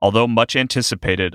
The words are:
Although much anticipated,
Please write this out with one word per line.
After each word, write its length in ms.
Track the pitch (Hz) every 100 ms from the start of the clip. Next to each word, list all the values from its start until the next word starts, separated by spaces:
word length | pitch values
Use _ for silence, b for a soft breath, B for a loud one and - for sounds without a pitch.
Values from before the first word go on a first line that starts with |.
Although 280 | 101 110 120
much 260 | 113 120
anticipated, 800 | 135 127 131 - 92 - 92 92